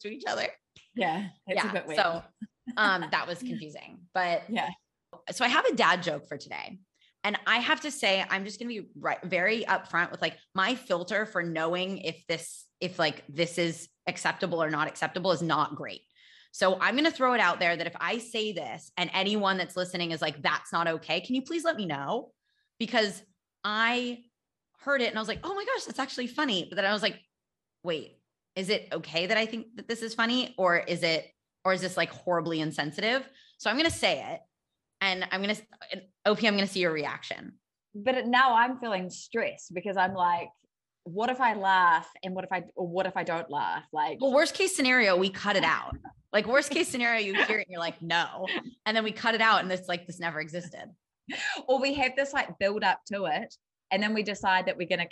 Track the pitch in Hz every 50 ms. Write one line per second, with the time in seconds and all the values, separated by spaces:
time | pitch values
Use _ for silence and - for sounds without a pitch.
0 | - 208 220 285 - - - - - - - - _ _ _ - - _ _ 240
1 | 190 170 165 180 208 180 - _ _ 190 185 196 156 - - 175 - - 156 214
2 | 190 170 165 170 - - _ _ 226 - _ _ _ 247 240 214 214 202 190 180
3 | 160 151 165 160 135 - - - 127 123 120 - 156 151 147 - - - - 180
4 | 175 _ - 185 180 175 170 151 - 196 220 190 147 - 185 - _ _ _ _
5 | _ _ - - _ - - - 247 240 262 320 - 508 311 240 214 160 180 180
6 | 151 165 151 147 - - 151 143 - 151 95 73 50 - - - - _ _ _
7 | _ _ _ _ - 208 208 - - 190 220 240 240 262 311 311 - 302 254 -
8 | - 196 190 190 180 - 185 190 196 208 202 - 233 240 240 208 - - - 147
9 | 147 160 139 - - 175 190 170 180 202 220 233 190 - 190 185 - - - 170
10 | 175 - - - 180 165 170 - - _ - 196 190 214 254 247 - - 185 170
11 | 175 - 220 202 214 214 - 180 170 170 165 156 160 165 175 180 185 190 196 -
12 | - 160 160 - _ - 165 160 - - - - - _ _ _ 180 175 180 -
13 | 165 156 147 - - - 143 147 170 165 170 180 170 170 165 - - - _ _
14 | _ 180 175 - - 160 170 - 196 175 170 165 160 156 156 147 156 151 - -
15 | 165 156 - 185 175 190 175 139 170 160 147 151 147 - - - 143 110 90 -
16 | - _ _ _ - - - - - _ - - 202 190 190 185 170 190 220 269
17 | 302 330 320 - 262 254 247 226 196 175 165 - 180 170 170 160 165 165 - -
18 | 165 175 208 240 233 - - 226 214 214 202 165 147 120 - 160 - - - -
19 | 180 160 - 185 190 202 208 214 202 190 190 185 175 170 - 180 180 180 180 180
20 | 175 170 165 156 170 160 151 151 135 170 151 - - - - 170 170 165 165 160
21 | - - 160 180 185 - 254 269 254 - 330 339 302 330 311 220 202 170 147 139
22 | 139 147 202 240 - - _ _ _ _ _ _ _ _ _ - 233 - - 233
23 | 214 202 175 - - _ _ _ _ _ _ _ - 202 214 214 226 233 240 247
24 | 247 240 240 240 - _ _ _ _ _ _ _ _ _ _ _ - 277 285 269
25 | 240 220 - 220 220 190 196 - - 330 392 392 415 466 539 403 - - - -
26 | 269 269 - - 247 240 247 294 302 277 208 180 151 - 180 190 196 196 214 208
27 | 214 208 - - - _ _ _ _ _ _ _ _ _ _ _ - 180 165 147
28 | 107 - - _ _ _ _ _ _ _ _ 185 190 180 214 - - - - 165
29 | 160 156 151 165 180 185 220 214 226 220 233 226 226 - - 208 196 - 226 220
30 | 226 226 220 - 226 233 247 254 247 - - - 185 180 170 170 - - 175 160
31 | 170 165 160 156 - - _ _ _ _ _ _ - 185 190 180 175 180 180 180
32 | 170 165 - 127 - 180 175 170 160 170 165 156 156 160 151 - 143 151 151 -
33 | 196 220 247 269 254 - - - _ _ _ - - 208 220 277 320 330 320 -
34 | 240 196 165 131 107 113 160 - - _ _ _ _ _ _ _ _ _ _ _
35 | 190 196 185 185 185 185 190 190 196 202 214 214 - _ - _ - - - 190
36 | - _ _ _ - 202 214 - 214 220 208 202 196 196 - 190 180 170 160 156
37 | 143 131 120 - - - - - - - - _ _ _ _ _ _ _ - 208
38 | 202 254 254 262 220 233 240 247 269 262 233 226 240 247 262 247 247 233 208 185
39 | 185 180 - - - - - 226 202 135 - - - - - 180 175 208 185 196
40 | 185 185 196 185 175 175 175 170 170 - - _ _ _ _ _ _ _ _ _
41 | _ 175 165 202 226 254 254 254 262 233 214 208 190 190 190 185 180 170 165 165
42 | 165 - - - - 190 185 185 185 180 190 180 175 - - - 185 170 170 185
43 | 185 185 180 190 170 175 165 165 165 - 143 143 113 87 85 - - _ - 156
44 | 151 156 147 - 262 277 247 285 330 320 - - 392 370 - - 277 254 254 254
45 | 226 196 185 175 190 196 190 - - 202 202 190 160 160 151 - - - - -
46 | - - - - _ _ - 208 208 208 247 285 285 - 269 320 349 - - 247
47 | 240 233 233 226 208 196 190 202 - - 220 214 196 - 180 170 170 170 - -
48 | 170 165 170 170 156 - - 175 190 190 381 - - 254 - - _ 214 214 226
49 | 214 214 214 - - 233 226 214 226 226 214 180 - 185 185 180 180 - 175 175
50 | 175 - 175 - 175 170 156 151 156 156 151 175 175 180 - - - - - _
51 | _ _ _ _ _ - 294 - - 855 807 - - - 254 269 262 277 277 294
52 | 254 254 254 277 277 277 285 269 226 - 165 - 196 196 208 214 202 190 - -
53 | - - 196 202 190 165 151 175 233 - - - _ _ _ _ _ _ 190 196
54 | 208 214 220 214 208 208 202 - - 196 185 185 185 185 - - 180 165 180 175
55 | 170 170